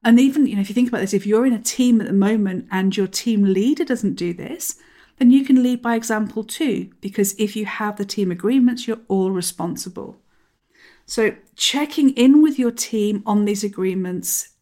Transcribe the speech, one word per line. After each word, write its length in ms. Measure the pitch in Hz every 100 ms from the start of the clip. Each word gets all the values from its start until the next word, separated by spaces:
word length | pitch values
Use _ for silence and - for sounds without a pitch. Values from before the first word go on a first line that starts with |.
And 160 | 226 233
even, 260 | 269 285 269
you 100 | 202
know, 60 |
if 80 | 196
you 60 | 220
think 140 | 247
about 100 | 240
this, 140 | 196
if 120 | 202 196
you're 200 | 214 262
in 80 |
a 60 | 220
team 420 | - - 247 226
at 60 | 190
the 60 |
moment 540 | 196 196 220 196 185 -
and 260 | 190 190 185
your 120 | 190
team 360 | - 240 220
leader 420 | 196 190 226 302 330
doesn't 300 | 233 196 -
do 180 | 175
this, 420 | 170 156 339 - - _ _ _ _
then 140 | 240
you 140 | 269 269
can 180 | 262
lead 180 | 247 247
by 140 | 233 226
example 480 | 226 220 214 -
too, 480 | 220 - 302 196 185 _
because 320 | 196 196 202 -
if 180 | 214 214
you 100 | 202
have 320 | - 214 208
the 80 | 202
team 260 | - 190
agreements, 560 | 180 202 262 247 247 -
you're 140 | 220 _
all 240 | 190 190
responsible. 920 | 190 175 - 175 165 - 180 - - _ _ _ _ _ _ _ _ _
So 300 | - 220 - _ -
checking 560 | - 277 294 320 269
in 300 | 269 254 294
with 180 | 311 269
your 120 | 240
team 520 | 233 - 220 208 208 214
on 200 | 208 202
these 180 | 202
agreements 840 | 208 202 190 190 180 180 170 - - _